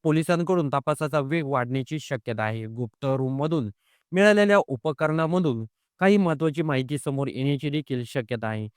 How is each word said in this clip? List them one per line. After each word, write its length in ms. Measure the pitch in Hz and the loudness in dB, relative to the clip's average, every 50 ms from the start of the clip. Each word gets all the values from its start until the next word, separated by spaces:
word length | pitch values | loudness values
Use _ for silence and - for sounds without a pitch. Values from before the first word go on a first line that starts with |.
पोलिसांकडून 680 | - 160 151 160 160 - 175 165 175 156 185 175 156 139 | 2 2 2 2 2 2 0 0 2 2 2 2 2 0
तपासाचा 520 | 131 139 - - 151 - 156 147 139 151 | 0 -2 0 -2 -2 -2 -2 -2 0 -2
वेग 240 | 135 135 160 170 151 | 0 0 -2 -2 -2
वाढण्याची 520 | 135 143 127 123 120 127 135 127 - 156 151 | 0 0 0 0 0 -2 -4 -4 -4 -6 -8
शक्यता 440 | - - 139 117 - - 117 107 | -6 -6 -8 -6 -4 -6 -4 -2
आहे. 240 | 107 107 110 113 110 | -2 -2 -2 -4 -6
गुप्त 380 | 110 113 117 123 110 _ - - | -8 -6 -6 -8 -8 _ -6 -2
रूममधून 680 | 135 131 131 135 131 135 135 147 160 170 156 117 104 - _ _ _ _ _ _ - | -2 0 0 -2 -2 -2 -2 -2 -2 -2 -2 -2 -4 -8 _ _ _ _ _ _ -4
मिळालेल्या 460 | 170 185 202 214 208 208 208 202 202 202 | 2 4 6 6 6 6 6 6 6 4
उपकरणामधून 1040 | - - 135 120 - 156 147 - 156 151 156 160 160 156 170 185 180 151 120 113 110 110 _ _ _ _ _ - | 2 0 -4 -4 -4 -4 -2 0 0 0 2 0 0 0 0 2 2 0 0 -2 -6 -10 _ _ _ _ _ 0
काही 180 | 185 196 208 | 2 4 4
महत्त्वाची 460 | 202 190 170 156 135 160 160 143 160 | 4 4 2 0 0 0 -2 0 0
माहिती 360 | 165 156 139 131 131 127 147 135 | -2 0 0 0 0 -2 -4 -4
समोर 300 | - 151 139 135 139 135 | -4 -2 -2 -2 -2 -4
येण्याची 420 | - 123 131 139 143 131 151 147 | -2 -2 0 0 0 0 -2 -2
देखील 340 | 139 156 143 - 135 123 120 | -4 -4 -4 -4 -4 -4 -4
शक्यता 420 | - - 139 117 - 123 113 110 | -4 -4 -6 -4 -4 -6 -4 -4
आहे. 220 | 110 110 107 107 104 _ | -4 -4 -4 -6 -8 _